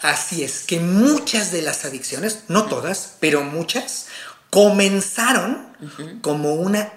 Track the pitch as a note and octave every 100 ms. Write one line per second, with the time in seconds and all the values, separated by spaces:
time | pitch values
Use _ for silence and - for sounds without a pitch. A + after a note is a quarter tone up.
0 | D3+ D3 - E3+ C3+ - - E3+ E3+ G3
1 | C4+ D4 - A3 F#3 F3 D3+ C#3 D3 C3
2 | - C3+ G#3+ A3 - F#3+ G#3+ B2+ D3 F#3+
3 | - - D#3 D3 C#3+ D#3 E3 C4 A#3+ -
4 | - - - - - G3 G#3 G3+ G3 G3
5 | - - A#3 A#3 F#3+ C#4 - - D3 -
6 | D#3 G#3+ D3+ D3 D3 D#3 F#3+ G#3 G#3